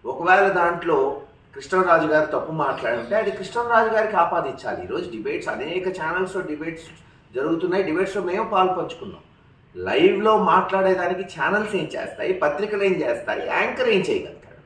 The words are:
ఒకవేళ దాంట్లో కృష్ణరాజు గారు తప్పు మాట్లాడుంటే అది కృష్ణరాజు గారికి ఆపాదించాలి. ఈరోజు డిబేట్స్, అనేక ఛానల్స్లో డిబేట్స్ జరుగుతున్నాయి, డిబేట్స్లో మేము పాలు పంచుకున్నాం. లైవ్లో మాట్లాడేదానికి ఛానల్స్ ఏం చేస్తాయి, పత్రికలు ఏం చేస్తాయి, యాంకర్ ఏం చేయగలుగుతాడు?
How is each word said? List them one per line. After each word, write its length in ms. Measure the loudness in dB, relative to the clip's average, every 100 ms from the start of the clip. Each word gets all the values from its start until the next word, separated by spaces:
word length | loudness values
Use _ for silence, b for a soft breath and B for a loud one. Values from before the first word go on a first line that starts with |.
| -8
ఒకవేళ 400 | -2 4 6 6
దాంట్లో 720 | 4 0 0 0 2 2 -2 -12 -20 _ -18
కృష్ణరాజు 520 | 0 2 4 4 6
గారు 320 | 2 2 -2
తప్పు 120 | -4
మాట్లాడుంటే 640 | -2 -2 -2 -4 -4 -2 -2
అది 160 | -2
కృష్ణరాజు 580 | -6 -6 -4 2 2 4
గారికి 260 | 2 2 2
ఆపాదించాలి. 680 | 2 0 -4 -8 -8 -8
ఈరోజు 280 | -6 -6 -6
డిబేట్స్, 380 | -8 -6 -6 -6
అనేక 380 | -6 -6 -4 -4 -4
ఛానల్స్లో 400 | -4 -2 -4 -4
డిబేట్స్ 440 | -6 -8 -8 -10 -16 -20 b b _ -4
జరుగుతున్నాయి, 480 | -2 0 0 0
డిబేట్స్లో 400 | 0 0 0 -2
మేము 260 | -2 -2 0
పాలు 240 | 2 2
పంచుకున్నాం. 480 | 0 -6 -10 -14 -16 _ _ _ _ _ -8
లైవ్లో 680 | 0 6 6 6 4 4
మాట్లాడేదానికి 800 | 4 4 2 2 2 2 0 -4
ఛానల్స్ 540 | -6 -4 -2 0 -2 -4
ఏం 100 | -4
చేస్తాయి, 480 | -6 -8 -6 -2
పత్రికలు 500 | 0 0 0 -2 0
ఏం 180 | 2 2
చేస్తాయి, 460 | 0 -2 -2 -4 -2
యాంకర్ 420 | -2 -2 0 2
ఏం 120 | 2
చేయగలుగుతాడు? 600 | 2 -2 -4 -14 -20 -20